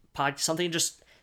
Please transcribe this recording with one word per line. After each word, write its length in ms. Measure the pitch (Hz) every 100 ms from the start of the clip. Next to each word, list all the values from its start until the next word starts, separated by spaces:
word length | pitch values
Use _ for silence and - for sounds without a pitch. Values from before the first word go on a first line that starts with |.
| _
pod-, 260 | - 139 143
something 320 | - 160 175
just, 320 | 165 - - - -